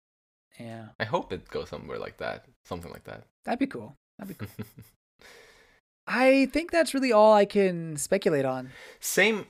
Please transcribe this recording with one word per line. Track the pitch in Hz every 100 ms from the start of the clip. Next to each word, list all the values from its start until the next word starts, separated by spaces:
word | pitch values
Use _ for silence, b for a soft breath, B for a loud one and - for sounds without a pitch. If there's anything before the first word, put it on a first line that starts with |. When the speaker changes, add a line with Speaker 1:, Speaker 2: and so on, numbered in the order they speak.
| _ _ _ _ _ -
Speaker 1:
Yeah. | 117 113 110 -
Speaker 2:
I |
hope | 110 165 -
it | 90 -
goes | 78 73
somewhere | - 60 58
like | 50 -
that. | - 50 - _
Something | - 87 85
like | -
that. | - 52 - _
Speaker 1:
That'd | - 240
be | 269
cool. | - 110 - _ -
That'd | - -
be | 104
cool. | - 107
Speaker 2:
<laughs> | - 113 _ _ _ B B B B B B _ _ -
Speaker 1:
I | 208 262 269 269
think | 294 339
that's | 339 311
really | 269 262
all | 214 214
I | 214 202
can | 208 196 175 165 151
speculate | - 196 196 151
on. | 135 131 131 B B B
Speaker 2:
Same | - - 202 220